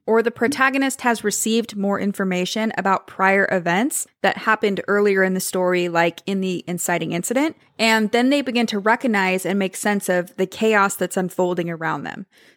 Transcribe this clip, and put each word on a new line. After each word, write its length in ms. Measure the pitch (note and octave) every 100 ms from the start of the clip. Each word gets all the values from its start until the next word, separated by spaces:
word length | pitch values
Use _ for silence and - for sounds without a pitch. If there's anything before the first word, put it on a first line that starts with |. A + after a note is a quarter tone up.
or 180 | - A3+
the 80 | A3+
protagonist 720 | A#3 A#3 C4+ C4+ C4+ C4+ -
has 240 | B3 A3
received 500 | G#3 - A3 A3+ A3+
more 240 | G#3 G3 G3
information 720 | G3+ G3 F#3+ F3+ F3+ A3 A3 -
about 300 | F#3+ F#3+ -
prior 420 | - F#3+ G3 F#3+
events 560 | F#3 E3+ F3 C#4 - - -
that 160 | G3 -
happened 460 | A3 G#3+ G#3 F#3+ -
earlier 340 | G3+ G#3 F#3+
in 100 | F#3+
the 80 | F#3
story, 480 | - F#3 F3+ F3+ F3
like 320 | E3+ F3 - -
in 160 | G3
the 200 | F#3+ F3+ -
inciting 460 | F3 - E3+ D#3+
incident, 440 | E3+ - B3+ D#4 - _ -
and 340 | A3+ A3 G#3
then 160 | A#3 B3+
they 140 | C#4+
begin 240 | C4 A#3+ A3+
to 120 | G#3
recognize 680 | G#3 A#3 B3+ G3+ F#3 F#3 E3
and 120 | G3
make 160 | F#3+
sense 360 | - G#3 G3+ -
of 260 | F3+ F3 -
the 100 | F#3
chaos 500 | - A3 G#3+ G3 -
that's 200 | F3+ G3
unfolding 540 | F3+ - F3+ F3+ E3+
around 320 | E3 D#3+ D3+
them. 240 | E2 - F#3+ _ _